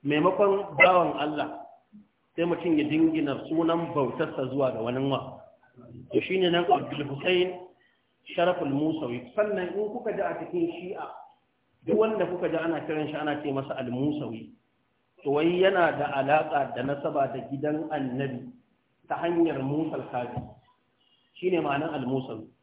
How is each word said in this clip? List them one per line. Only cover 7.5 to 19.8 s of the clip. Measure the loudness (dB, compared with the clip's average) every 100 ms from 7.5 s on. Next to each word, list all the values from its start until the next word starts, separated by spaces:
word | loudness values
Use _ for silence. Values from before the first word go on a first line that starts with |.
| -2 -14 _ _ _ _ _ -10 2
Sharaful | 2 2 0
Musawi. | 0 0 0 -4 -6 -6
Sannan | -2 0 0 -2
in | -2 -4
kuka | -4 -6
ji | -2
a | -2 -4
cikin | -4 -2 -2 -2
Shi'a, | -10 -10 -10 -14 -20 _ _ _ _ _ -2
duk | 2
wanda | 2 2 -2
kuka | 0 -2
ji | -2
ana | -2 -2 -2
kiran | -4 -2
shi | -4
ana | -4 -4
ce | -2
masa | -4 -4 -6
al-Musawi, | -4 -2 -2 -2 -6 -8 -12 -20 _ _ _ _ _ _
to | 0
wai | 2 4 4
yana | 4 6 2 2
da | -2 0
alaƙa | 4 4 4 0 -2 -2
da |
nasaba | -4 -2 -2 0 0
da | -2 -8
gidan | -4 -2 -2 -4
Annabi | -4 -4 -2 -4 -6 -12 -18 _ _ _ _ _
ta | -4
hanyar | 0 4 2 2
Musa | -2 -2